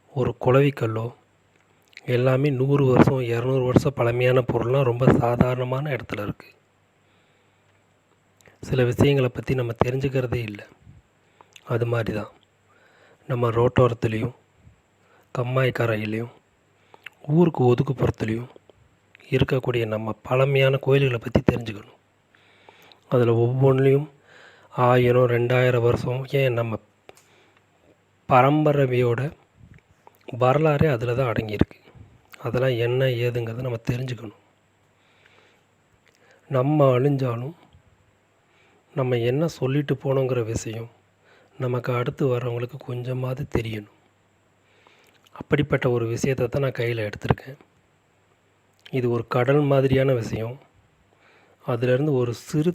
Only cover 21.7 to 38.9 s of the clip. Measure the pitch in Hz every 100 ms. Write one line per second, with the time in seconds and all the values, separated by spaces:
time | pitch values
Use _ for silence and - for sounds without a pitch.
21.7 | 101 - _ _ _ _ _ _ _ -
22.7 | - - _ _ 127 117 117 120 131 135
23.7 | 131 135 139 151 _ _ - - - _
24.7 | - 123 127 123 123 123 120 120 127 127
25.7 | 123 117 117 127 127 135 139 131 117 117
26.7 | 107 - _ - _ _ _ _ _ _
27.7 | _ _ _ _ _ - 131 131 151 151
28.7 | 143 131 123 123 117 143 - _ _ -
29.7 | - _ _ - _ - 117 127 143 156
30.7 | 143 156 123 120 120 127 110 110 101 -
31.7 | - - - - _ _ - 123 123 131
32.7 | 117 117 127 131 120 120 120 113 113 127
33.7 | 113 - 120 131 113 113 - _ _ _
34.7 | _ _ _ _ _ _ _ _ _ _
35.7 | _ _ _ _ _ _ _ _ 131 135
36.7 | 151 139 123 143 139 127 117 135 - _
37.7 | _ _ _ _ _ _ _ _ _ _
38.7 | _ _